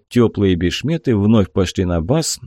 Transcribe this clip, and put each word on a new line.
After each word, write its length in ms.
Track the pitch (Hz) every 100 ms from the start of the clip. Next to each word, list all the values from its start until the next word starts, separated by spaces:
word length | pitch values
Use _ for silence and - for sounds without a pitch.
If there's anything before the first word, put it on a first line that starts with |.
| -
теплые 480 | 123 113 - 98 87
бешметы, 640 | 87 - 123 165 - 110
вновь 340 | 101 113 95
пошли 320 | - 92 -
на 160 | 90 85
баз, 400 | 78 156 156 -